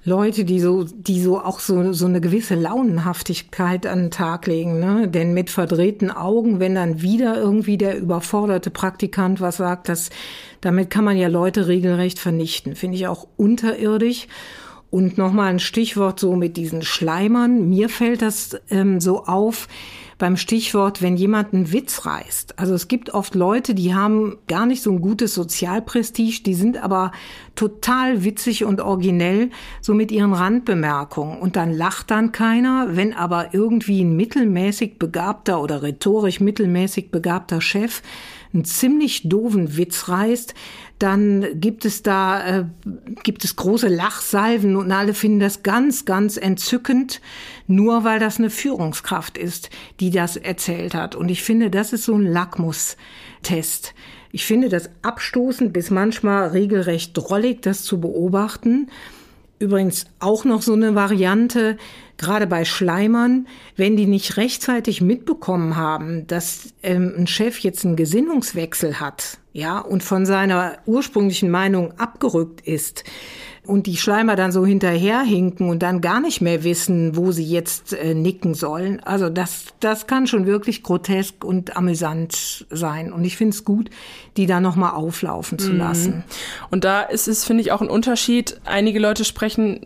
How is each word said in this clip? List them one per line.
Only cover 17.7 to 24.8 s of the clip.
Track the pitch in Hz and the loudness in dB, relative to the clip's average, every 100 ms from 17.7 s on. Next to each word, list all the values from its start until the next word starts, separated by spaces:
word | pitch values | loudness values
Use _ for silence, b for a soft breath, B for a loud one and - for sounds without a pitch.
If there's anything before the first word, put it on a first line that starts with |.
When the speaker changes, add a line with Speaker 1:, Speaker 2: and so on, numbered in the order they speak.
| 190 226 | 4 2
Speaker 1:
fällt | - 240 240 | 2 0 2
das, | 220 208 - - - | 0 -2 -8 -10 -2
ähm, | 196 196 185 | 2 4 4
so | 180 185 185 | 2 0 0
auf | 190 214 220 - B B B B B | 2 2 -2 -10 B B B B B
beim | 180 180 | 0 0
Stichwort, | - 226 226 202 196 196 | 0 0 2 2 2 0
wenn | 180 180 | 0 2
jemand | 196 214 208 | 2 2 2
einen | 185 165 | 0 2
Witz | 214 - - - | 0 -2 -6 -6
reißt. | - - - - - | -8 -6 -8 -8 -4
Also | 185 | 0
es | 180 175 | 0 0
gibt | 254 - | -4 -2
oft | 208 196 | -4 -2
Leute, | 190 180 240 262 | 0 2 2 0
die | 196 180 | 0 2
haben | 190 208 214 214 - - | 2 4 2 0 -4 -4
gar | 170 233 | 0 2
nicht | 262 | 2